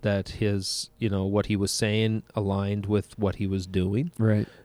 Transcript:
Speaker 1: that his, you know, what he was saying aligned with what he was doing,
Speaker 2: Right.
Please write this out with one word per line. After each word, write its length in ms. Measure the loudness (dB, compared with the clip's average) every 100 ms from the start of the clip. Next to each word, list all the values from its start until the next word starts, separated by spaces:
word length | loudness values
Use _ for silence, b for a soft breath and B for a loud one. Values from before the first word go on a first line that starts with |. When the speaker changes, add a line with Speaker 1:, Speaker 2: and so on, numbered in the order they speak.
Speaker 1:
that 260 | 0 0 -2
his, 600 | -2 0 0 -2 -6 -8 -4
you 100 | -2
know, 160 | 0
what 220 | 0 0 0
he 100 | 0
was 140 | 0
saying 520 | 0 0 2 2 0 -4
aligned 500 | -4 -2 0 0 -2 0
with 320 | 0 -2 -2
what 180 | -2 0
he 100 | -2
was 200 | -2 -2
doing, 460 | 0 0 0 -2 0
Speaker 2:
Right. 280 | 2 2 0 b